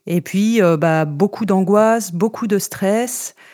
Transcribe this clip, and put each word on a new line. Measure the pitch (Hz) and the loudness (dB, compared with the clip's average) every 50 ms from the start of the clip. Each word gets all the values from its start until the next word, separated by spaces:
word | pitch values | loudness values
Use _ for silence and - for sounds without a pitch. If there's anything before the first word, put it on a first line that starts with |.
| _ | _
Et | - 170 175 | -4 -4 -4
puis, | 135 - - 190 208 220 233 226 | -2 -2 -2 0 0 2 2 4
euh, | 185 170 165 | 4 4 4
bah, | 151 147 165 160 160 160 | 2 2 2 2 0 0
beaucoup | 151 147 143 196 202 - - 233 | -2 0 0 -2 -2 -2 -4 -2
d'angoisse, | 185 196 190 190 170 202 208 220 220 226 233 208 185 | 0 2 2 2 4 4 4 4 4 2 0 -2 -4
beaucoup | 170 170 202 226 226 - 240 | -2 -2 -2 -2 -2 -4 -4
de | 208 208 196 | -2 -2 -2
stress, | 190 - - - 202 190 208 226 247 247 - - - - - _ - - | -2 -6 -6 -4 -2 0 0 0 -2 -4 -6 -10 -12 -14 -16 _ -20 -20